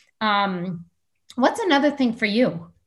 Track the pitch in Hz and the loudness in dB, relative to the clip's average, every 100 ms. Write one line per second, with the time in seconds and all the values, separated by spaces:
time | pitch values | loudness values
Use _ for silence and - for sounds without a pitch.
0 | _ _ 220 202 196 180 180 175 - _ | _ _ 0 0 0 -2 -6 -8 -12 _
1 | _ _ _ - 262 415 403 285 294 294 | _ _ _ 0 0 2 0 2 2 2
2 | 247 - 214 214 254 - - _ | -2 0 -2 2 0 -2 -12 _